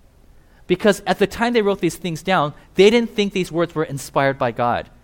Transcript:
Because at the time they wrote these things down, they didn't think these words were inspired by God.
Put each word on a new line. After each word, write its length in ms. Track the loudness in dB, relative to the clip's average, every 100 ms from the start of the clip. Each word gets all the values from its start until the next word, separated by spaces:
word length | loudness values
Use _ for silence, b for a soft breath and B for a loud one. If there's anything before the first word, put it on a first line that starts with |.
| _ _ _ b b b -4
Because 380 | 0 2 2 -2
at 140 | -2
the 80 | -2
time 260 | -2 -2
they 80 | 0
wrote 180 | 0 0
these 180 | -2 -4
things 260 | -8 -6
down, 320 | -2 0 -2 -6 b
they 160 | 4 6
didn't 220 | 6 0
think 220 | -2 -2
these 180 | -2 -4
words 240 | -2 -2 -2
were 80 |
inspired 560 | -6 -6 -4 0 0 0
by 120 | -2
God. 380 | 0 -2 -2 -6 -16